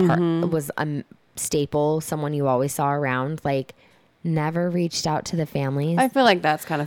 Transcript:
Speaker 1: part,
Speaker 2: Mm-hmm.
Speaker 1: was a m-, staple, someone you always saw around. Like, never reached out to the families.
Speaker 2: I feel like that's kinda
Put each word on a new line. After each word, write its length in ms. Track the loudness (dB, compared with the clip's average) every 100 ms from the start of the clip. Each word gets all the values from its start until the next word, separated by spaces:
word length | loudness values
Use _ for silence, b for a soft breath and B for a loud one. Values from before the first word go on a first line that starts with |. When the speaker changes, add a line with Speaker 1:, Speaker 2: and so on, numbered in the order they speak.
| 4
Speaker 1:
part, 140 | 4
Speaker 2:
Mm-hmm. 300 | 2 2 0
Speaker 1:
was 180 | -2 -4 -4
a 40 |
m-, 220 | -4 -4 -8 -20 _ -10
staple, 680 | -2 -2 0 0 2 0
someone 320 | -2 -4 -2
you 120 | 0 2
always 260 | 2 0
saw 160 | 0 0
around. 500 | 0 0 0 -2 -4
Like, 300 | -2 -2 -4 -14 b b b _
never 460 | -2 0 0 -2 -2
reached 380 | 0 -2 -2 -2
out 180 | -2 -2
to 100 | -4
the 100 | -2
families. 500 | -2 -2 -2 0 2
Speaker 2:
I 100 | 2
feel 140 | 4
like 180 | 4 4
that's 240 | 2 0 -2
kinda 200 | -4